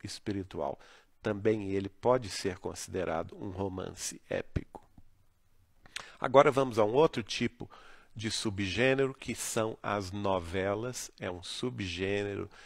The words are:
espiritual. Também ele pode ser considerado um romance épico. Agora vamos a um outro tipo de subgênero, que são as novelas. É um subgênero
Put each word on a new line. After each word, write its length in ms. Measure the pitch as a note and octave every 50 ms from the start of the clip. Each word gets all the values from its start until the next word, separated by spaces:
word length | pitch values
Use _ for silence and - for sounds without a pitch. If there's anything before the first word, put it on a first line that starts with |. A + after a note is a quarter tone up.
| -
espiritual. 760 | G2+ - - - A2 G2 G2 F#2 F#2 - F2 D2 C#2 - - - - - - - _ _ _
Também 500 | - A2 G#2 G2+ G2 A2 A2 A2 G2+ F#2+
ele 180 | G2 G2 G2 G2
pode 400 | - - - A#2+ B2+ B2+ A#2 F#2
ser 300 | - - - G2 F2+ -
considerado 760 | - F2+ E2+ - - - F#2+ F#2+ F2 E2+ E2 E2 E2+ F#2 - -
um 80 | A2+ G#2
romance 720 | F2+ F#2+ G2 G2 F#2 F#2 F2+ F2 F2+ - - - - - - -
épico. 540 | - G1+ - - - - - - - - - - - - - - - - _ _ _ _ _ _ _ _ - _ _ - - - - - - - - -
Agora 320 | - C3+ B2+ C3+ D3 D3+
vamos 260 | A#2+ C3+ C3+ B2+ A2+
a 60 | A2+ G#2+
um 100 | G#2 A#2
outro 300 | C#3 D#3+ D#3+ - B2+ G#2+
tipo 460 | - - - A#2+ A2+ - - - - - - - - - - - - -
de 140 | A2+ G#2+ A2
subgênero, 840 | G#2 - - A2+ G2 G2 G2+ F#2 F2+ G#2 B2 C3 C3+ C3+ C3+ C3 C3+
que 200 | - - - A2+
são 440 | - - - - A#2 A2 A2 A2 -
as 300 | - A2 G#2 G#2 G2 F2+
novelas. 1000 | G2 G#2 G2+ G2 F#2+ F#2 E2+ E2 F2 F#2+ F#2 G2 G2+ G#2+ A#2 B2+ B2 - - - - -
É 120 | A2 F#2+
um 100 | F2+ F2
subgênero 1080 | F2 - - - - B2+ B2+ A2+ G2+ F2+ E2+ F2 F#2+ G2 G2+ G2+ G#2 G2+ G2+ G2 F#2+ - - - -